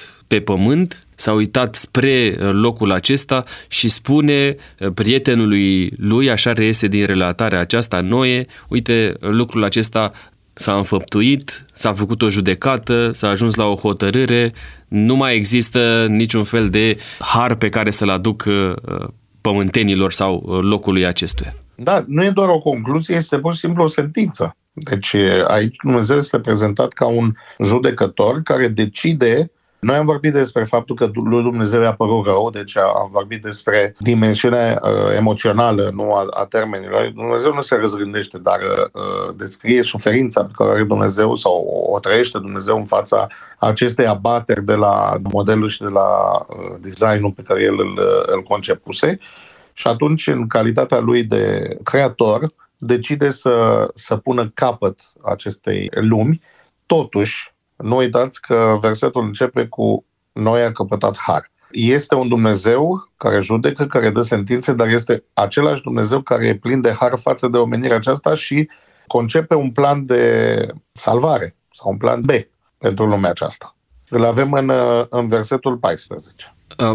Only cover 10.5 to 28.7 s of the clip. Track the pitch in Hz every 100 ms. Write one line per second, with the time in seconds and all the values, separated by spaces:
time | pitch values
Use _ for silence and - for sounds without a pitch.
10.5 | - - 101 98 98 - 104 120 139 139
11.5 | - - - 117 98 101 113 113 101 95
12.5 | 92 135 127 110 120 117 - 104 98 117
13.5 | 107 104 98 104 98 101 120 127 120 117
14.5 | 113 - - _ 104 110 135 135 117 101
15.5 | 123 110 127 117 113 110 107 113 113 104
16.5 | 117 104 104 113 104 - - - 117 123
17.5 | 113 110 110 104 101 101 95 107 107 107
18.5 | 101 95 - - 50 - - _ _ 110
19.5 | 101 98 117 104 95 95 - 95 90 87
20.5 | 92 95 104 101 92 90 87 90 - -
21.5 | - - - 120 190 131 147 196 196 190
22.5 | 165 156 131 113 151 160 170 160 143 160
23.5 | 165 165 175 156 151 147 190 196 - 82
24.5 | - _ - 151 101 - 101 98 90 87
25.5 | 107 113 - 139 123 107 143 143 120 113
26.5 | 107 107 101 127 - 120 117 113 107 -
27.5 | - 107 120 135 127 98 - 104 143 156
28.5 | 131 123